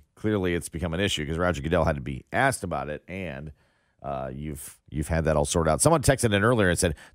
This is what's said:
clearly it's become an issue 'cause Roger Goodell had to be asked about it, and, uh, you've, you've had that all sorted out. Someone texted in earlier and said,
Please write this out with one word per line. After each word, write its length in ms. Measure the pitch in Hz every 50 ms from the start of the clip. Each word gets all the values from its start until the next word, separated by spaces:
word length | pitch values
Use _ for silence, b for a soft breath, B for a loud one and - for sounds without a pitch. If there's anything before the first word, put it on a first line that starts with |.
| - _ _
clearly 380 | - - 110 107 98 92 90 85
it's 160 | 82 - -
become 240 | - 78 87 82 80
an 60 | 90
issue 260 | 101 92 - 78 76
'cause 100 | 71 80
Roger 240 | 82 90 90 82 69
Goodell 220 | 67 80 87 85 76
had 100 | 80 76
to 60 | 69
be 240 | 60 71 67 64 - _
asked 320 | - 107 131 139 127 - 98
about 260 | 87 78 69 67 73
it, 140 | 76 - -
and, 440 | - 90 95 92 80 67 69 78 76 - _ _ _ _ _ _ _ _ _
uh, 280 | - 71 69 65 67 65 65
you've, 440 | 71 76 78 71 69 - - - _ _ -
you've 180 | - 76 76 -
had 160 | 80 82 76
that 100 | 78 76
all 100 | 73 73
sorted 260 | - - 87 80 80
out. 100 | 76 -
Someone 200 | - 151 165 151
texted 300 | 107 147 135 - 123 110 101
in 100 | 98 104
earlier 260 | 120 127 110 98 87
and 80 | 85 -
said, 160 | 92 85 71 B B B